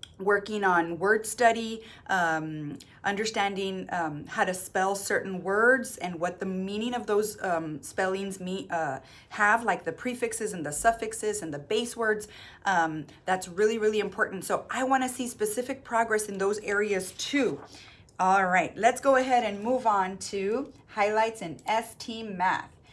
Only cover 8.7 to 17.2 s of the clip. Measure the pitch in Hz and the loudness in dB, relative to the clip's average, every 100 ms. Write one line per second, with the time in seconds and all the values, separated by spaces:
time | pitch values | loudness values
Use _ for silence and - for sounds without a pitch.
8.7 | 175 156 131 - - - - 208 226 233 | -4 -2 -6 -10 -20 -10 2 4 6 4
9.7 | 180 - 160 254 247 233 226 208 180 147 | 2 -2 -6 -6 -2 -4 -2 -4 -4 -6
10.7 | 147 233 226 214 - 214 208 160 147 - | 2 2 2 -2 -4 -2 -2 -4 -8 -4
11.7 | 220 240 233 220 214 - - - - 196 | -2 -2 -2 0 0 -2 -16 -20 -6 0
12.7 | 180 165 156 147 - - 185 185 175 214 | 2 2 -2 -10 -10 -2 -2 -2 2 2
13.7 | 233 214 214 196 185 220 190 - - - | 4 2 2 0 0 -2 -2 -2 -2 -2
14.7 | 233 262 269 254 247 240 - 208 226 247 | -2 2 2 2 -4 -6 -2 -2 0 -4
15.7 | 269 - 233 226 214 214 196 196 208 - | -6 -2 0 2 0 -2 -2 0 0 -2
16.7 | 202 208 190 185 - | 0 0 -2 -4 -8